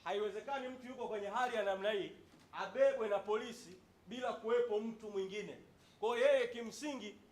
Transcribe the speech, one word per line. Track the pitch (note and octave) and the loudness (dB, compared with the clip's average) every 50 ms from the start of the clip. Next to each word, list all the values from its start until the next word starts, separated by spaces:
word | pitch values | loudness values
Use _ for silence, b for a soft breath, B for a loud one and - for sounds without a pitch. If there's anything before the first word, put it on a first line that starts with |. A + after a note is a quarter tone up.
| - | -6
haiwezekani | E3 G3 G#3 G#3+ G#3 F#3+ G#3+ - C4+ C#4 C4 B3+ B3+ | -2 0 0 0 -2 -2 -6 -6 -4 -4 -4 -4 -6
mtu | C4 - A#3+ B3 | -8 -10 -10 -12
yuko | C4 A#3+ A3+ G#3+ | -8 -8 -6 -4
kwenye | G#3+ G#3 G3+ G3+ | -4 -4 -4 -2
hali | G3+ B3 B3+ B3 A#3 | 0 0 0 2 2
ya | A3 G3+ | 2 2
namna | G3 F#3+ F#3+ F#3+ G#3+ | 2 2 2 2 0
hii | A3 G3+ E3+ D#3 - - - - - - - - | 0 0 -2 -4 -6 -12 -20 -20 -20 -20 -20 -12
abebwe | - E3 F#3+ F#3+ F#3+ B3+ C4+ C#4 C4 B3 A3 G#3 | -8 -6 -6 -2 4 6 6 6 6 4 0 0
na | G3+ G3 | 0 0
polisi | G3+ G#3 G#3+ A3 B3 B3 A#3 - - E3+ F#3 - - - - - - F3+ | 0 0 0 0 0 -4 -8 -10 -14 -16 -18 -20 -20 -20 -20 -20 -16 -12
bila | A3+ B3+ B3+ A#3 - | -8 -4 -4 -4 -4
kuwepo | - - A3+ A#3+ A#3+ A#3+ A#3 G#3 G#3+ | -2 0 2 4 4 4 4 2 0
mtu | A3 A3+ A3 - A3 G#3 | 0 -2 -6 -8 -8 -6
mwingine. | G3+ G3 F#3+ F#3+ G3 G#3 F#3+ E3 C3 - - - - B B B B B | -2 -2 -2 -2 -4 -6 -6 -8 -10 -12 -16 -20 -20 B B B B B
Kwa | G#3 A3+ A#3+ | 0 2 4
hiyo | A#3 B3+ D4 | 6 6 6
yeye | C#4 C4 A#3+ - | 6 6 4 2
kimsingi | - A#3 A#3 A3 - - - D4+ C#4 A#3+ G#3 G#3 - - - - | -2 -6 -8 -8 -8 -6 -6 -4 -4 -4 -6 -10 -12 -14 -18 -20